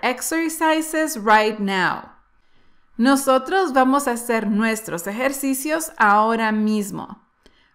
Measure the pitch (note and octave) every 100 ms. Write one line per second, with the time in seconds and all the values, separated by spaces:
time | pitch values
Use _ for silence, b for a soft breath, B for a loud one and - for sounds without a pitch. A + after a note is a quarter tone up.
0 | A#3+ B3+ - D#4+ D#4+ D#4+ D#4+ D#4 D#4 D#4
1 | D#4 A#3 G#3+ G#3+ G#3+ G#3+ G3 F#3+ E3 -
2 | - - _ _ _ _ _ _ _ -
3 | B3+ C#4 C4+ C4 C4 F#4+ F4 C4 C4 C#4
4 | C#4 A#3 - A3+ G#3 G#3 A3+ A3 - E3+
5 | G3 A3 C4+ C#4 C4+ C4+ D4+ D#4+ D#4+ -
6 | G#3 G#3 A3 A3+ A3 G#3+ G#3+ G#3+ G3+ E3
7 | - - _ _ b b b